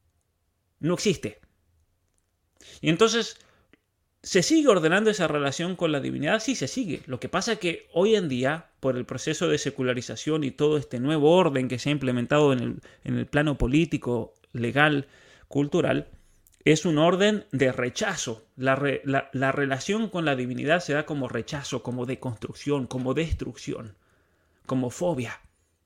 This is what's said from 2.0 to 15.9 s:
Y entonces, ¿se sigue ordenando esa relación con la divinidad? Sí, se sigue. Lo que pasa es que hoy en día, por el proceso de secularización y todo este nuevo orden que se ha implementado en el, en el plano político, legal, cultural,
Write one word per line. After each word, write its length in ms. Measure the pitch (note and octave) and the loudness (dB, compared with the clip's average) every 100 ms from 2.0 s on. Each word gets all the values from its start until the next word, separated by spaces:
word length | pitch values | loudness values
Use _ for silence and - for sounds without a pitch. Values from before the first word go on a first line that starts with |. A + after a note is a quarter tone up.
| _ _ _ _ _ _ - - | _ _ _ _ _ _ -20 -4
Y 80 | D3+ | -2
entonces, 500 | E3 A3 A#3 - - _ _ _ _ _ _ _ _ | 4 4 2 -4 -10 _ _ _ _ _ _ _ _
¿se 220 | - F#3 | 0 0
sigue 240 | - D#4+ C#4+ | 4 4 6
ordenando 420 | F#3+ D#3+ F#3+ A3 | 6 4 4 2
esa 180 | G3+ D#3 | 2 0
relación 480 | D3+ C#3 C3+ E3+ F3+ | 0 -2 -2 -6 -2
con 160 | E3+ | -2
la 80 | C#3+ | 0
divinidad? 400 | C3 C3 D3 G#3+ | -2 -4 -2 0
Sí, 160 | - A#3 | -2 -4
se 120 | C3+ | -4
sigue. 340 | - G#3 B2+ - | -4 -6 -6 -8
Lo 120 | B2 | -10
que 100 | C3 | -4
pasa 240 | F3+ G#3 | -4 -2
es 60 | A3 | -2
que 300 | F3 E3 - | -2 -4 -4
hoy 220 | E3+ G3+ G#3+ | 0 4 4
en 140 | E3+ | 2
día, 400 | B2 B2+ D#3 - _ | 0 0 -2 -8 _
por 160 | C3+ B2 | -2 -2
el 100 | A#2 | -4
proceso 420 | A#2+ - D#3 E3 | -6 -4 -2 0
de 100 | D3+ | 0
secularización 840 | C#3 - B2+ B2 A#2+ A2+ - D#3 | -2 -2 -2 -2 -6 -8 -4 -2
y 80 | C#3 | -2
todo 260 | - D3 D3+ | 0 2 2
este 220 | - A#2+ | -2 -4
nuevo 360 | C3+ D#3 D3 F3+ | -2 4 6 6
orden 320 | E3 C3+ B2+ | 6 0 -2
que 120 | A#2+ | -4
se 100 | D3 | -2
ha 40 | |
implementado 600 | D3 C3 B2 A#2+ D3 D3 | 0 0 -2 2 4 4
en 60 | B2+ | 4
el, 220 | A#2+ - - - | -2 -8 -14 -12
en 140 | - A#2+ | -4 -4
el 80 | A#2+ | 0
plano 320 | C#3+ D3+ C3 | 0 0 2
político, 800 | A#2+ D3 E3 C#3+ B2 A#2+ - _ _ | 2 4 2 -2 -2 -2 -4 _ _
legal, 540 | A#2+ A#2 C3+ D3+ C#3+ C3 - - - _ | -4 -2 2 2 2 -4 -18 -20 -20 _
cultural, 640 | C#3 D3 F3 C3+ | -2 2 2 2